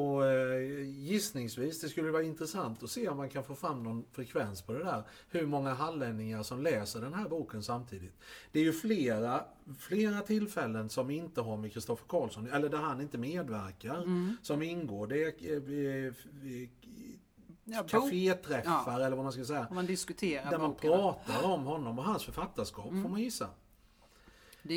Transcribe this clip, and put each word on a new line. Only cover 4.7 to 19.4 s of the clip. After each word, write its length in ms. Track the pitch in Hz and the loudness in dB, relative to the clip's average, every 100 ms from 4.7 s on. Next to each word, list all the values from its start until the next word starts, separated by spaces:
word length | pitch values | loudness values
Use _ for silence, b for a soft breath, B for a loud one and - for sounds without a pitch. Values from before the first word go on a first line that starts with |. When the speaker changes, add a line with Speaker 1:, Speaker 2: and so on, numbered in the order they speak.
Speaker 1:
det 100 | 123 | -2
där. 200 | 180 117 - B B | -2 -2 -4 B B
Hur 160 | 170 147 | 0 2
många 260 | 143 135 | 2 0
hallänningar 680 | 127 160 160 120 110 110 110 | 0 -2 -2 -2 -2 -2 -4
som 180 | 107 127 | -4 0
läser 380 | 160 113 104 117 | 2 2 0 -4
den 120 | 127 | -4
här 160 | 175 175 | -4 -2
boken 340 | 160 135 110 | -2 -4 -6
samtidigt. 540 | 104 120 123 95 90 - B B B | -2 -4 -4 -10 -12 -14 B B B
Det 80 | 156 | 4
är 40 | |
ju 100 | 160 | 4
flera, 680 | 156 220 208 127 110 120 131 - - - 135 | 4 2 4 4 4 2 0 -2 -12 -16 -12
flera 420 | - 196 214 208 | 0 2 4 2
tillfällen 680 | - 214 208 165 120 110 110 | 2 2 2 0 0 0 0
som 200 | - 131 | 0 0
inte 320 | 151 175 - | 0 -2 -2
har 160 | 110 107 | -2 -2
med 160 | 107 | -4
Kristoffer 320 | 113 113 117 - | -4 -4 -4 0
Carlsson, 400 | - 110 107 117 | 0 0 -4 -2
eller 180 | 143 147 | 2 2
där 80 | 151 | 2
han 240 | 156 131 | 0 -2
inte 160 | 143 120 | -4 -4
medverkar, 760 | 127 175 139 107 95 90 110 165 | -2 -2 -2 -4 -4 -6 -4 -2
Speaker 2:
Mm. 400 | 175 180 185 233 | 2 2 2 0
Speaker 1:
som 200 | - 147 | 0 0
ingår. 460 | 165 175 143 101 107 | 0 -2 -4 -4 0
Det 160 | 143 | 2
är, 280 | 156 156 165 | 2 0 -2
eh, 280 | 147 135 143 | -2 -2 0
eh, 260 | 139 135 131 | 0 0 -2
eh, 640 | 127 - 143 135 123 123 - - - - - - - - 165 | -6 -14 -12 -8 -8 -10 -14 -20 -16 -14 -16 -20 -20 -20 -16
Speaker 2:
Ja, 180 | 220 226 | -6 -4
bo- 40 | 165 | 2
Speaker 1:
kaféträffar, 1120 | 220 277 180 185 180 143 131 170 156 123 123 | 4 4 4 4 4 0 0 2 2 2 2
Speaker 2:
Ja. 60 | 131 | 2
Speaker 1:
eller 100 | 131 | 2
vad 100 | 135 | 0
man 80 | |
ska 120 | 123 | -2